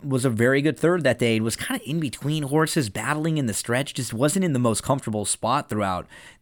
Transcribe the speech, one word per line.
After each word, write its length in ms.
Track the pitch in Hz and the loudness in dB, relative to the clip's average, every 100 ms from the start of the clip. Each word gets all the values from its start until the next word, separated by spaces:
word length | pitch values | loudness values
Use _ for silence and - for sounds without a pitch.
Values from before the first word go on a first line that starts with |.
was 220 | 147 135 135 | -2 0 2
a 40 | |
very 320 | 110 120 135 | 4 4 4
good 160 | 147 143 | 2 2
third 260 | 160 180 | 2 2
that 160 | 139 117 | 2 2
day, 180 | 120 110 | 2 2
and 80 | 113 | 0
was 100 | - | -4
kinda 320 | - - - | -4 -6 -4
in 120 | 165 | -4
between 440 | 151 - 143 156 | -4 -4 -4 -2
horses, 460 | 143 147 160 - 117 | 0 2 2 0 -2
battling 480 | - - 151 160 156 | -2 -2 -2 0 0
in 80 | 127 | 0
the 80 | |
stretch, 400 | 98 - 120 143 | -2 -2 -2 -2
just 200 | - 123 | -4 -6
wasn't 300 | 113 147 196 | 0 0 2
in 100 | 185 | 2
the 60 | 131 | 2
most 240 | 123 107 | 2 2
comfortable 400 | - 135 - 107 | 0 -2 -2 -4
spot 460 | 101 - 110 135 - | -2 -2 0 0 0
throughout. 380 | 107 98 90 - - - - | -2 0 -2 -6 -16 -20 -4